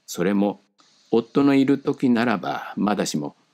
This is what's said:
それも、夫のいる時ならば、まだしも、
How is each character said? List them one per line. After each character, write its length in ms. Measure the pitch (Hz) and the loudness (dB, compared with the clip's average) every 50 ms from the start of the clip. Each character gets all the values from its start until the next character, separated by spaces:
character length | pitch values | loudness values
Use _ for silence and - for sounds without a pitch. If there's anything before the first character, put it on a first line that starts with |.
| _ | _
そ 180 | - - - 87 | -12 -6 -4 -2
れ 80 | 95 101 | 0 0
も、 280 | 98 101 101 92 - _ _ _ _ _ _ _ _ _ _ | 0 0 -2 -2 -6 _ _ _ _ _ _ _ _ _ _
夫 340 | - 113 - - - 147 139 | 0 0 0 0 0 2 2
の 100 | 139 139 | 4 4
い 100 | 139 139 | 4 4
る 140 | 131 139 135 | 2 2 0
時 300 | - - - - - 131 | 0 -4 -4 0 0 2
な 160 | 120 113 117 | 2 2 2
ら 140 | 123 110 92 | 0 0 -2
ば、 340 | - - - - - - - | -4 -6 -8 -8 -10 -10 -6
ま 200 | - 95 101 104 | -2 -2 0 0
だ 80 | 95 90 | 0 -2
し 140 | 82 - 76 | -4 -4 -6
も、 180 | 73 73 - _ _ _ | -8 -8 -12 _ _ _